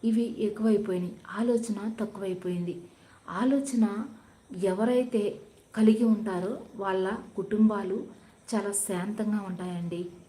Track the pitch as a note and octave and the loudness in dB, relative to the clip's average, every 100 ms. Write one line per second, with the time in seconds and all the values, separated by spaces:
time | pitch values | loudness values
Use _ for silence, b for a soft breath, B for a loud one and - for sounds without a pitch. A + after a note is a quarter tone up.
0 | A3+ A3 A#3 - G#3+ G#3+ A3 G#3 G#3 F3+ | 2 2 2 0 -2 2 4 4 2 -2
1 | F3+ - - F#3+ A#3 A#3 A3+ G3+ G#3+ A3 | -2 -8 -12 -2 2 2 0 -4 -4 -4
2 | G#3 - F#3+ F3+ F#3 F3+ F3 F3 B B | -6 -6 -6 -4 -4 -4 -4 -6 B B
3 | B B - F3 B3 C#4 C#4 A#3+ G#3+ G3+ | B B -10 0 2 2 0 2 2 0
4 | A3 B B B _ F3+ F#3+ F#3 A3+ B3 | -8 B B B _ -2 0 2 2 2
5 | B3 A3+ G3+ - - - _ - A3 A3 | 2 0 0 -4 -14 -20 _ 4 6 6
6 | A#3 G#3+ G#3 F3+ F#3 C4 - G3+ G3 F#3+ | 6 4 2 -2 -2 -6 -10 -6 -2 0
7 | F#3+ A3 - - F#3+ G#3+ A3 G#3 F#3+ G3+ | 0 -2 -6 -8 -2 4 4 4 -2 -4
8 | - B B B - A3 G3+ G3+ - F#3 | -6 B B B -4 -2 0 -2 -2 -2
9 | F#3 G#3+ G#3+ G#3 G3 F3+ F3+ F3 E3+ E3+ | -4 -2 0 -2 -2 -6 -6 -4 -4 -6
10 | F3 - | -8 -12